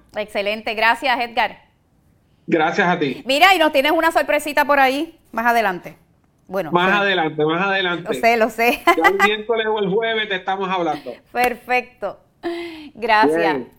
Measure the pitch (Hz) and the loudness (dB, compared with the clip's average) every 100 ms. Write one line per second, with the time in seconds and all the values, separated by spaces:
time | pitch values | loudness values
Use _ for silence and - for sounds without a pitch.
0 | _ 214 208 208 202 220 220 214 226 233 | _ -10 -8 -4 -4 -4 -6 0 2 2
1 | 269 240 240 233 208 - _ _ _ _ | 0 -2 -2 -2 -4 -4 _ _ _ _
2 | _ _ _ _ - 160 160 190 175 170 | _ _ _ _ -2 0 2 0 0 0
3 | 143 123 220 285 370 370 311 302 294 320 | -2 -6 -2 4 4 6 2 2 2 2
4 | 330 330 294 302 302 294 277 285 262 277 | 2 0 0 -2 0 0 2 4 2 2
5 | 320 - _ 226 240 233 202 175 180 - | -4 -10 _ -4 0 2 2 -2 -10 -20
6 | _ _ _ _ - 190 160 175 185 202 | _ _ _ _ -8 -6 0 2 4 2
7 | 196 180 156 147 156 170 196 190 180 170 | 2 0 -2 0 0 0 -2 -2 -2 -4
8 | - - 233 240 226 226 240 - - - | -6 0 2 2 0 0 0 0 0 2
9 | - 196 202 214 214 226 220 214 190 208 | 2 2 2 0 -2 -2 -2 -2 0 0
10 | 226 220 208 185 196 190 185 185 165 147 | 0 -2 -4 -4 -4 -4 -2 -2 -2 -4
11 | 127 113 _ 240 247 240 - 247 240 - | -8 -16 _ -2 -2 -2 -2 -2 -2 -10
12 | 196 - _ _ 339 339 339 311 302 - | -10 -12 _ _ -10 -8 -10 -14 -18 -8
13 | 226 214 220 165 165 139 - | 0 4 4 2 0 -2 -6